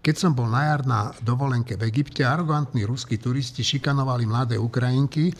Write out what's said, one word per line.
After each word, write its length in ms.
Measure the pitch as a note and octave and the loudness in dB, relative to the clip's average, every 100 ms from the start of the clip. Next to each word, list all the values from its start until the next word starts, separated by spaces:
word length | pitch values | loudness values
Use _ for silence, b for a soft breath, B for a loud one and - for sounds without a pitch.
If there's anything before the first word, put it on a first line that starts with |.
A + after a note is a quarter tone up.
Keď 160 | - D3+ | 0 2
som 160 | F#3 | 2
bol 160 | B2+ A#2 | 2 2
na 160 | A#2+ D3+ | 2 2
jar 160 | D3 | 0
na 320 | C3 A2 G#2 - | 2 0 0 -2
dovolenke 560 | A2 B2 C#3 A#2+ A#2 F#2+ | -2 0 0 0 -2 -2
v 80 | A2+ | 0
Egypte, 400 | A#2 C#3 - B2+ | 0 -2 0 0
arogantní 560 | D3+ D#3+ D3+ C#3 B2 | 0 0 0 0 -2
ruskí 400 | G2+ B2+ - A2+ | -2 -4 -4 -4
turisti 400 | B2 B2+ B2 - | -2 -2 -4 -4
šikanovali 640 | A#2 C#3 C#3+ C#3 C3 B2 A2+ | -2 0 0 0 0 0 0
mladé 320 | A#2 B2 A2 | 0 0 0
Ukrajinky, 720 | A#2+ B2 B2 B2+ C#3 D3+ E3+ | 0 0 2 2 2 2 0